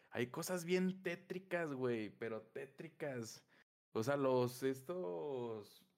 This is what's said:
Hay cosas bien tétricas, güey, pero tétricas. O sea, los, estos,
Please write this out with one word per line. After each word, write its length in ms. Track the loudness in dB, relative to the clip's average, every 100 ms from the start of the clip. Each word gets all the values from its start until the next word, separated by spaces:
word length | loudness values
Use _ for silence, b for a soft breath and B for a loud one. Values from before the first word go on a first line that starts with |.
| -6
Hay 140 | -2 -2
cosas 380 | -2 -2 -2 2
bien 360 | 2 2 0
tétricas, 720 | -4 -6 -6 -8 -2 0 0
güey, 360 | 0 2 2 0
pero 320 | -4 -4 -4
tétricas. 1040 | -6 -10 -10 -10 -12 -6 -4 -4 -6 -10 _ -20 _ _ _
O 100 | 0
sea, 140 | 2 4
los, 440 | 6 6 4 2
estos, 1200 | 0 0 -4 -4 -2 -4 -2 -2 -4 -6 -10 -18 _